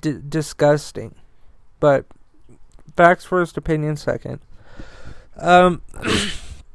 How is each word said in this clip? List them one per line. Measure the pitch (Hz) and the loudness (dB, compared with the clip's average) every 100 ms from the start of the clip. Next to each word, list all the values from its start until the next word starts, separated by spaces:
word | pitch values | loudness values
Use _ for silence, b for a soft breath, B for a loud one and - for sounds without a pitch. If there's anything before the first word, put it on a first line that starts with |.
d-, | 156 131 143 | -6 -6 -6
disgusting. | 160 147 - 147 147 - - 113 - - - - - - - | -6 -6 0 2 2 -2 -14 -14 -18 -20 -20 -20 -20 -20 0
But | 147 139 - - - _ - - - - - - | 2 2 -2 -18 -20 _ -20 -20 -20 -20 -8 4
facts | 170 180 - | 4 4 0
first, | 185 170 - | -2 -2 -4
opinion | 165 156 151 147 | -4 -4 -4 -4
second. | - 127 - 127 - B B B B B B B B - | -6 -6 -8 -14 -16 B B B B B B B B -6
Um, | 170 180 180 170 - | 6 6 6 2 -8
<clears throat> | - - 214 202 B B B - | -10 -4 -2 -4 B B B -18